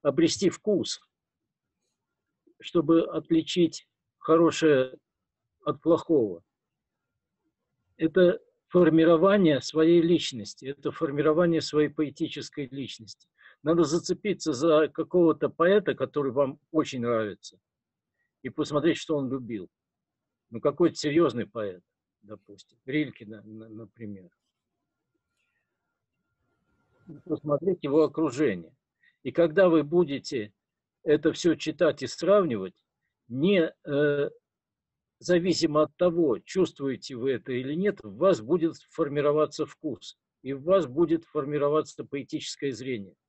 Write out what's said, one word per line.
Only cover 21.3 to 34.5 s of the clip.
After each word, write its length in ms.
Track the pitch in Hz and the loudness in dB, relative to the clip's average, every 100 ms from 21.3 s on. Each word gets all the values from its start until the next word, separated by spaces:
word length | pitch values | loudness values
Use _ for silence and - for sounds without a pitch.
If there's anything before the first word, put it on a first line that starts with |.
| 117 101 | 0 -8
поэт, 360 | 117 101 92 _ _ _ _ | -8 -8 -10 _ _ _ _
допустим, 560 | 104 104 _ 95 - _ 131 | -20 -20 _ -20 -20 _ -8
Рильке, 400 | 151 135 - 104 | -6 -6 -10 -18
на-, 160 | 107 | -18
на-, 260 | 107 110 110 | -18 -20 -18
например. 600 | 110 107 - 107 98 87 _ _ _ _ _ _ _ _ _ _ _ _ _ _ _ _ _ _ _ _ _ _ _ _ _ _ _ - 147 | -18 -18 -16 -14 -14 -18 _ _ _ _ _ _ _ _ _ _ _ _ _ _ _ _ _ _ _ _ _ _ _ _ _ _ _ -20 -18
Посмотреть 580 | 180 151 151 143 180 180 | -10 -8 -2 -2 -2 -2
его 200 | 147 151 | 0 2
окружение. 680 | 147 156 156 123 143 90 80 _ _ _ _ _ | 2 0 -4 0 -2 -2 -10 _ _ _ _ _
И 80 | 135 | -6
когда 360 | 170 170 160 180 | 0 2 4 4
вы 140 | 160 | 4
будете 680 | 143 175 156 135 - 135 104 _ _ _ _ _ | 2 2 0 -2 -6 -8 -8 _ _ _ _ _
это 300 | 160 151 156 | 0 2 2
всё 220 | 151 175 | 0 0
читать 480 | 147 156 147 160 131 | 0 -4 -2 -2 -2
и 40 | 127 | -8
сравнивать, 680 | - 170 202 170 110 92 - _ _ _ _ - | -4 2 2 2 -2 -8 -12 _ _ _ _ -12
не, 440 | 127 175 196 160 - | -2 0 2 0 -4
э, 460 | - 143 147 143 143 - _ | -6 0 0 0 -4 -8 _